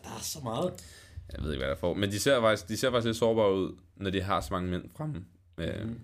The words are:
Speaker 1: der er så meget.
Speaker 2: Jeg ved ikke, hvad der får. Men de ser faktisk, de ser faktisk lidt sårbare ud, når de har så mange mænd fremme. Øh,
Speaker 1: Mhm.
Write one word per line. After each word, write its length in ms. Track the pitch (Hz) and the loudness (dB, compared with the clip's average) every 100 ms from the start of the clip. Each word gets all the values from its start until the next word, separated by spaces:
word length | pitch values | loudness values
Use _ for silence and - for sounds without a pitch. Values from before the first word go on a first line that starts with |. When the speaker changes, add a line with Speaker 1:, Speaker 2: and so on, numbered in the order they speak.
Speaker 1:
der 40 | - | -10
er 120 | 113 | -10
så 160 | - 156 | -8 -6
meget. 300 | 127 113 180 180 - - - - - | -4 -2 -2 -4 -14 -20 -18 -16 -12
Speaker 2:
Jeg 100 | - | -6
ved 80 | 71 | -4
ikke, 80 | 71 | -2
hvad 80 | 65 | -2
der 60 | 69 | 0
får. 140 | 90 | 0
Men 160 | 82 101 | 0 0
de 80 | 101 | 2
ser 220 | 135 135 | 4 6
faktisk, 280 | 113 107 92 | 6 4 0
de 80 | 107 | -2
ser 140 | 131 | 2
faktisk 160 | 123 113 | 2 2
lidt 100 | 113 | 2
sårbare 380 | 117 113 104 | 4 6 4
ud, 220 | 95 95 - - - | 4 0 -4 -16 -6
når 140 | 101 | -2
de 120 | 95 | 0
har 180 | 95 92 | 2 0
så 80 | - | 0
mange 200 | 95 90 | -2 -2
mænd 140 | 90 - - | -2 -6 -8
fremme. 280 | 156 110 - - _ - | -8 -8 -10 -18 _ -6
Øh, 280 | 82 - 110 | -6 -4 -6
Speaker 1:
Mhm. 140 | 120 | -8